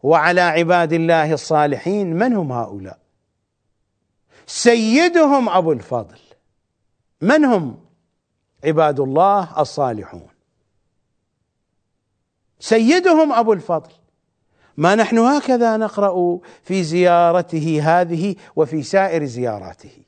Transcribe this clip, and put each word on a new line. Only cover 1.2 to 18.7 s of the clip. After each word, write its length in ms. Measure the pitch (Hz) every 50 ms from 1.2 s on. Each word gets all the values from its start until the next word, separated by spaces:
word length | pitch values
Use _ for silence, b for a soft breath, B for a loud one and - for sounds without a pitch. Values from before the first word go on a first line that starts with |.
| 156 156 160
الصالحين"، 840 | 143 - - 160 151 151 147 143 - - 175 196 208 202 175 165
من 160 | 170 220 262 240
هم 200 | 208 175 139 127
هؤلاء؟ 460 | 120 113 - 101 101 98 92 - _ _ _ _ _ _ _ _ _ _ _ _ _ _ _ _ _ _ _ _ _ _ _ _ _ _ b b b b
سيدهم 1000 | b - - - 240 233 226 220 220 226 285 339 359 339 349 311 285 285 277 247 214
أبو 240 | 175 190 175 165 156
الفضل. 460 | 120 98 - 139 120 107 - - _ _ _ _ _ _ _ _ _ _ _ _ _ _ _ _ _ _ _ _ _
من 240 | 151 190 277 311 302
هم؟ 400 | 269 240 196 160 127 110 - _ _ _ _ _ _ _ _ _ _ _ _ _ _ _ _ -
عباد 360 | 151 160 156 160 151 147 135
الله 600 | 139 131 135 151 180 196 196 202 180 160 - -
الصالحون. 680 | 151 127 - - 143 127 117 107 101 - - 85 80 - _ _ _ _ _ _ _ _ _ _ _ _ _ _ _ _ _ _ _ _ _ _ _ _ _ _ _ _ _ _ _ _ _ _ _ _ _ _ _ _ _ _ _ _ _ _
سيدهم 760 | - - 226 226 226 226 320 370 359 370 330 311 320 294 262
أبو 200 | 226 233 220 214
الفضل. 400 | 180 - - 175 156 - - _ _ _ _ _ _ _ _ _ _ _ _ _ _ _ _ _
ما 180 | - 151 175 202
نحن 240 | 220 220 - 233 226
هكذا 580 | 226 247 285 294 269 - 254 240 240 226 220
نقرأ 640 | 214 220 214 - - 202 196 180 180 180 175 175 185 B B B B B
في 200 | - 190 190 180
زيارته 960 | 151 160 175 180 180 175 170 175 170 170 180 170 175 - 160 147 160 160 151 147
هذه 520 | 160 165 175 180 170 170 160 170 202 175 B B B B
وفي 260 | - 156 139